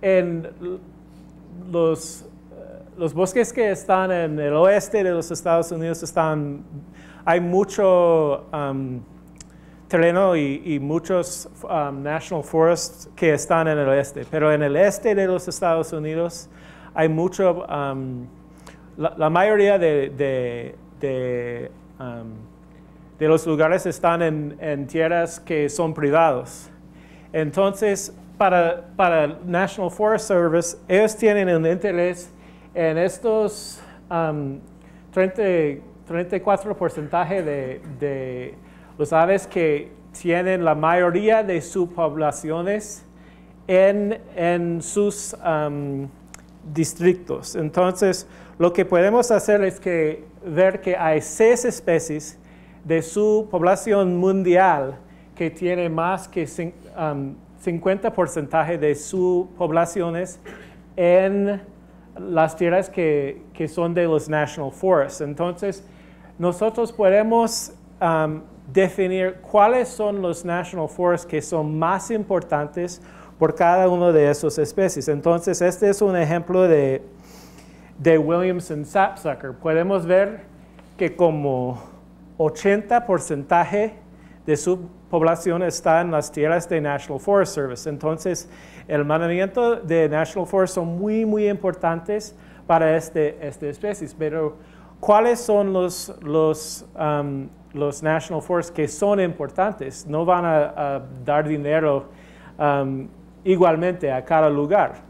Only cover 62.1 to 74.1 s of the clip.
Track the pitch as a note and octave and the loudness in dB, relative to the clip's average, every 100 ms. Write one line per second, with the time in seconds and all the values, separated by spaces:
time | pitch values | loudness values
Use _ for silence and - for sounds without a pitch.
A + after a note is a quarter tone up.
62.1 | - F#3+ E3+ D#3+ D#3 F3 F3+ F#3+ - E3 | -16 -4 0 0 2 0 0 -2 -2 0
63.1 | D3 C#3 - - - D#3+ - E3+ E3+ E3+ | 0 -2 -8 -16 -8 -6 -2 -2 0 2
64.1 | D#3 D3+ D3+ D3 - C3+ - F#3+ E3+ C#3 | 0 0 -2 -2 -4 -10 -4 2 2 2
65.1 | - D3 D3 E3+ F3 G3+ F#3+ - - - | -4 -10 -4 -6 -4 -8 -8 -14 -20 -20
66.1 | - - - F3 F3 G#3+ A3+ A3+ A#3 G3+ | -20 -20 -4 -2 0 -2 0 -4 2 4
67.1 | G3 A3 A#3 A3+ - - - - - E3+ | 4 4 2 2 -2 -10 -16 -20 -4 0
68.1 | D#3+ D#3 D#3 - - - C3+ F#3 F#3 F#3 | 2 0 -4 -12 -20 -4 0 0 0 -2
69.1 | F#3+ F#3 F#3 - G#3 G#3 B3+ B3 - G#3 | 0 -2 -4 0 4 6 4 -2 -2 -4
70.1 | G3+ F3+ E3 F3+ E3+ E3 F#3 D3+ - F3 | -2 -4 -4 -4 -6 -6 -6 -8 -2 0
71.1 | F3 F3 D#3 D3 E3 D3+ D#3 E3 F#3 - | 0 -2 -6 -4 -4 -2 -2 0 -2 -2
72.1 | A3+ G#3+ F#3 E3+ D3 D3 - F3 F3 - | -6 -2 -4 -2 -4 -4 -6 -8 -10 -20
73.1 | - - - D#3+ D#3 E3+ F3+ F#3 F3+ F3 | -20 -20 0 0 4 4 6 4 4 4